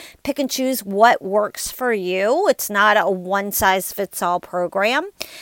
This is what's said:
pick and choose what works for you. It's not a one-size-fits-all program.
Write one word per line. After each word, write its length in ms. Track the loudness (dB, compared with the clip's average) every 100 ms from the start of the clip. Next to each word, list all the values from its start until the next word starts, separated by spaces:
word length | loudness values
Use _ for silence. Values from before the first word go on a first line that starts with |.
| -20 -10
pick 160 | -6 -4
and 120 | -4
choose 320 | -2 -2 -4
what 380 | -4 4 4 4
works 500 | 0 -2 -2 -6 -10
for 220 | -4 -2
you. 560 | -2 -2 0 2 2 2
It's 220 | 0 -2
not 260 | 4 4 4
a 380 | 2 -2 -2
one-size-fits-all 1040 | -2 -2 0 2 2 -2 -6 -8 -4 -2 -2
program. 720 | -4 -4 -2 0 0 0 -4 -10 -14 -14